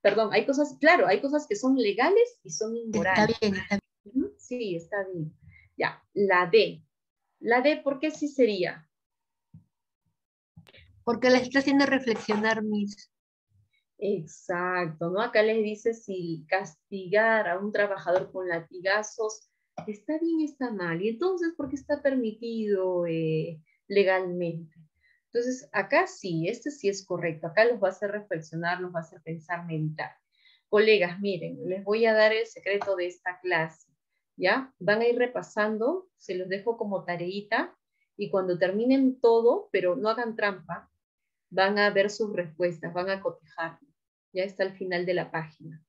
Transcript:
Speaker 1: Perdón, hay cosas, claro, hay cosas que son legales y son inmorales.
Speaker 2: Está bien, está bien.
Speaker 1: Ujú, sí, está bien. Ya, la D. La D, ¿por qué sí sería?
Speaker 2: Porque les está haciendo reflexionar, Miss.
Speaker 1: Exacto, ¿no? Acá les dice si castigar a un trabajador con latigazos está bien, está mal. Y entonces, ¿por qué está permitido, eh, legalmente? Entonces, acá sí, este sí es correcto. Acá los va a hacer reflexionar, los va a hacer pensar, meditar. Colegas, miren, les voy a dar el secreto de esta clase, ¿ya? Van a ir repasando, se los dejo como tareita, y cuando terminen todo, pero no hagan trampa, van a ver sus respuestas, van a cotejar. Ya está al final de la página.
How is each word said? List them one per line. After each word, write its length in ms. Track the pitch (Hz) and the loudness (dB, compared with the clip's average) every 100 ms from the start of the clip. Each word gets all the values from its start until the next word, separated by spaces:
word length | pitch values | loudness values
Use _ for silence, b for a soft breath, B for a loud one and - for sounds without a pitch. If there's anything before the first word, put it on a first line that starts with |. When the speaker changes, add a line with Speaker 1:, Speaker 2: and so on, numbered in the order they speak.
Speaker 1:
Perdón, 300 | 208 196 214 | 4 4 2
hay 140 | 202 254 | 2 2
cosas, 320 | 277 294 - | 0 0 2
claro, 260 | 302 349 180 | 4 6 4
hay 140 | 214 | 2
cosas 260 | 277 294 294 | 2 -2 -2
que 100 | 202 | -2
son 200 | 262 269 | 2 2
legales 640 | 214 190 285 415 480 - | 2 2 4 4 2 -2
y 60 | - | -12
son 220 | 156 214 | -8 -6
inmorales. 600 | 226 233 214 196 185 214 | -6 -4 -2 2 4 2
Speaker 2:
Está 120 | 226 214 | 2 0
bien, 100 | 190 | -2
está 160 | 185 202 _ _ | -2 -4 _ _
bien. 140 | 208 254 | -6 -4
Speaker 1:
Ujú, 100 | 392 - | -4 -8
sí, 380 | - 247 220 165 | -10 -6 -4 -6
está 200 | 165 208 190 | -6 -6 -6
bien. 180 | 180 156 - b b b - | -6 -8 -10 b b b -4
Ya, 260 | - - _ | -4 -4 _
la 340 | - 202 180 180 | 0 4 4 6
D. 320 | 214 180 165 _ _ _ _ _ _ | 6 4 -2 _ _ _ _ _ _
La 200 | 208 240 | 0 2
D, 160 | 262 302 | 4 2
¿por 160 | 277 269 | -2 -2
qué 100 | 311 | -4
sí 180 | 302 294 | -4 -6
sería? 600 | 285 233 196 165 - _ _ _ _ _ _ _ - _ _ _ _ _ _ _ _ _ - - b b _ | 2 2 2 -4 -6 _ _ _ _ _ _ _ -20 _ _ _ _ _ _ _ _ _ -20 -20 b b _
Speaker 2:
Porque 260 | - 233 254 | -4 2 6
les 120 | 254 | 4
está 160 | 247 277 | 4 0
haciendo 260 | 269 277 277 | 2 4 4
reflexionar, 760 | 262 254 208 - 208 220 220 | 2 0 -2 0 0 2 0
Miss. 480 | 214 208 202 202 - _ _ _ _ _ _ _ _ _ | -2 -2 -4 -8 -20 _ _ _ _ _ _ _ _ _
Speaker 1:
Exacto, 1120 | 202 202 156 - - 175 180 180 175 156 170 | -4 -4 -6 -18 -6 -4 -2 -2 -4 -4 -4
¿no? 100 | 185 | -2
Acá 220 | 240 226 | 0 2
les 200 | 214 220 | 4 2
dice 300 | 214 214 233 | 0 -2 -4
si 540 | 226 - 190 170 160 156 | -4 -8 -8 -6 -8 -2
castigar 1000 | 190 196 - _ 196 185 202 226 220 185 | -2 -2 -16 _ -10 0 2 4 2 0
a 100 | 180 | -2
un 140 | 202 | -2
trabajador 600 | 208 202 190 180 180 190 | 0 -2 -2 0 0 0
con 160 | 185 180 | -6 -4
latigazos 1040 | 170 160 185 180 202 214 - 220 - _ _ _ - 214 | -4 -6 -6 0 0 -2 -6 -6 -6 _ _ _ -14 -12
está 320 | 208 - 311 | -12 -6 -4
bien, 220 | 330 320 | 0 0
está 280 | 302 - 254 | -2 -4 -6
mal. 320 | 208 175 165 | -4 -4 -2
Y 80 | 202 | -2
entonces, 420 | 226 359 370 339 330 | -2 -2 0 -4 -4
¿por 120 | 277 | -8
qué 80 | 277 | -8
está 260 | - 294 | -4 0
permitido, 1040 | 285 262 226 214 233 226 214 196 185 180 170 | 0 0 -2 -6 -8 -4 0 0 2 0 0
eh, 540 | 165 160 160 160 160 _ _ _ | 0 0 0 -2 -10 _ _ _
legalmente? 840 | 202 190 185 185 180 175 165 170 _ _ _ _ _ _ | 2 4 2 0 -4 -4 -6 -12 _ _ _ _ _ _
Entonces, 360 | 233 240 254 - | -4 -4 -6 -6
acá 340 | 208 196 302 370 | -4 2 2 2
sí, 420 | - 196 165 165 | -4 -6 -2 -2
este 220 | 233 302 | -4 -8
sí 180 | 285 196 | -4 -4
es 160 | 196 | -4
correcto. 420 | - 180 175 156 170 | -6 -4 -4 -4 -4
Acá 180 | 156 | 4
los 180 | 226 233 | 4 4
va 60 | 196 | 0
a 40 | |
hacer 180 | 196 202 | -2 -6
reflexionar, 680 | 208 208 165 160 160 170 175 | -6 -6 -8 -6 -6 -4 -4
los 140 | 180 | -4
va 60 | 175 | -8
a 20 | |
hacer 200 | 165 180 | -10 -16
pensar, 420 | 165 165 - 175 175 | -12 -12 -8 -8 -6
meditar. 460 | 160 156 156 - - _ b b b _ | -4 -4 -6 -12 -12 _ b b b _
Colegas, 520 | 208 220 214 175 175 | 2 6 4 2 -2
miren, 380 | 202 180 165 165 165 | -4 -4 -8 -10 -6
les 140 | 190 | -6
voy 220 | 202 220 226 | -2 0 2
a 80 | |
dar 180 | 220 214 | 4 4
el 140 | 220 226 | 4 -4
secreto 500 | - 190 202 196 190 | -8 -4 -2 -2 -2
de 100 | 180 | -4
esta 340 | 175 - 180 | -6 -10 -8
clase, 480 | 180 170 160 - _ _ _ _ _ - | -2 0 -2 -6 _ _ _ _ _ -4
¿ya? 360 | 180 233 262 _ | 0 0 -2 _
Van 220 | 185 214 | 0 2
a 80 | 233 | 2
ir 80 | 240 | 2
repasando, 920 | 247 - 175 - 214 220 233 370 - _ | 0 -2 -8 -2 -2 0 -2 -2 -8 _
se 180 | - | -10
los 140 | 180 185 | -8 -4
dejo 280 | 196 208 233 | -4 -4 -4
como 280 | 214 190 | -4 -6
tareita, 720 | - 175 175 202 202 233 339 _ _ _ _ - | -4 -6 -6 -8 -4 -2 -2 _ _ _ _ -10
y 140 | 202 | -2
cuando 280 | 196 185 175 | -2 0 0
terminen 600 | 180 196 240 269 262 254 | 0 2 2 4 4 4
todo, 480 | 233 226 233 349 - | 4 6 6 2 0
pero 240 | 196 180 175 | -2 0 0
no 120 | 208 | 0
hagan 280 | 226 233 220 | 0 -2 -2
trampa, 540 | 208 185 - 170 _ _ _ _ _ _ _ | -2 -2 -12 -14 _ _ _ _ _ _ _
van 280 | 180 190 208 | 0 2 4
a 120 | 208 | 4
ver 200 | 196 202 | 4 2
sus 220 | - 220 | 0 -4
respuestas, 580 | 202 175 - 180 165 170 | -4 -6 -2 -2 -2 -8
van 160 | 170 190 | -4 -4
a 100 | 196 | -4
cotejar. 580 | 180 - _ - 165 - _ _ _ _ _ | -4 -8 _ -8 -8 -8 _ _ _ _ _
Ya 120 | 185 | -6
está 180 | 196 190 | -6 -2
al 140 | 190 190 | -4 -4
final 300 | 185 180 180 | -4 -2 0
de 80 | |
la 160 | 175 165 | -2 -2
página. 500 | 165 156 _ 160 - | -6 -8 _ -18 -18